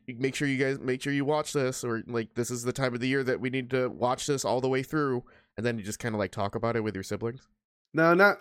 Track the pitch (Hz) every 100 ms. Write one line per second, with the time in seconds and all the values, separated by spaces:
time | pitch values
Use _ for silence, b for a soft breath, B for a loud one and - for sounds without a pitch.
0 | - 120 135 - 143 131 135 135 131 131
1 | 139 143 139 151 151 147 131 127 123 113
2 | - 117 110 - 117 123 120 127 131 120
3 | 131 139 127 120 127 131 123 131 127 78
4 | 120 131 - 139 104 123 131 131 131 156
5 | 139 123 - b b - 120 117 98 -
6 | 120 107 95 - - 113 117 117 107 95
7 | - 104 117 131 _ _ _ _ _ 151
8 | 165 175 202 -